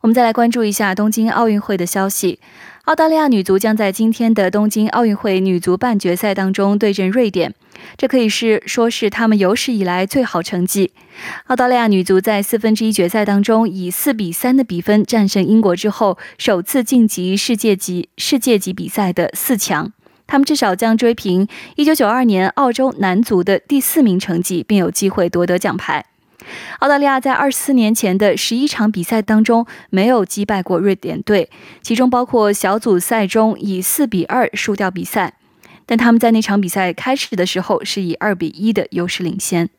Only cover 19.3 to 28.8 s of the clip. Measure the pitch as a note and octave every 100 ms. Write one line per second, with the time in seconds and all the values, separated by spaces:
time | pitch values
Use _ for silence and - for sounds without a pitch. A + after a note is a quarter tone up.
19.3 | - - A3+ - D#3 D#3+ _ _ _ -
20.3 | C#4 C#4 D4 G#3+ F#3 A3+ A3+ A#3+ A#3 G3+
21.3 | F3+ G3+ - - - D4 D#4 G#3+ A#3+ B3
22.3 | F#3+ F#3+ - C4 A#3 C4 - F#3+ F#3 A#3+
23.3 | F#3+ F3 G3 _ C#4+ - D#4+ A#3+ F3+ -
24.3 | E3+ F3 F3 A#2 G#3 F3 - G3 F#3 F3
25.3 | F3 F3 F3+ F3+ F#3 - D3 - _ _
26.3 | _ - - - - C#4 C#4+ C#4+ C4+ C4+
27.3 | B3+ C#4 - - C4 G#3+ A3+ G3+ F#3 G#3
28.3 | D3+ - A#3 D4 -